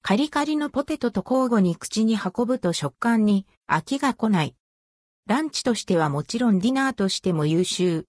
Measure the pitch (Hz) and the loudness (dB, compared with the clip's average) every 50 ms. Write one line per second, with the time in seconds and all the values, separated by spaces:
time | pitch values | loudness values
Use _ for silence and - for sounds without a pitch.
0 | - - 190 220 294 302 - 294 294 302 311 302 294 285 - 254 294 - 311 285 | 0 0 0 0 0 0 -2 -4 -2 0 -2 -2 -4 -4 -4 -6 -4 -4 -6 -4
1 | - 240 - 196 - - 254 262 262 247 233 214 190 175 165 - - - - 214 | -4 -2 -2 -4 -2 0 0 0 2 2 4 4 4 2 0 -2 -8 -6 -2 0
2 | 226 220 226 202 - 185 - - 240 220 254 247 - 175 170 - 151 139 _ _ | 0 2 0 0 -2 -4 -2 -2 -2 0 -2 0 0 -2 -2 -2 -4 -6 _ _
3 | - 233 233 220 214 208 202 196 196 _ _ _ _ - - 160 - - 269 277 | 0 0 2 4 4 4 2 2 0 _ _ _ _ -2 -2 -2 -2 -4 -4 0
4 | - 269 - - 226 220 202 170 151 - - _ _ _ _ _ _ _ _ _ | 0 -2 -2 0 0 2 2 2 0 -2 -6 _ _ _ _ _ _ _ _ _
5 | _ _ _ _ _ - 208 277 320 302 - - - 254 226 - - - 190 165 | _ _ _ _ _ -2 -2 -2 -2 -4 -6 -4 -2 -2 -2 -2 0 0 2 2
6 | 156 147 139 147 151 - - 233 247 240 202 185 180 240 262 269 269 269 254 - | 2 0 -2 -4 -6 -6 -4 0 2 2 2 4 2 0 0 0 0 -2 0 -2
7 | 196 190 - - - 185 170 156 151 151 160 170 185 - - - 180 180 165 160 | -2 -2 -2 -2 -2 -2 0 0 2 2 2 2 0 0 0 0 0 0 0 -2
8 | - | -4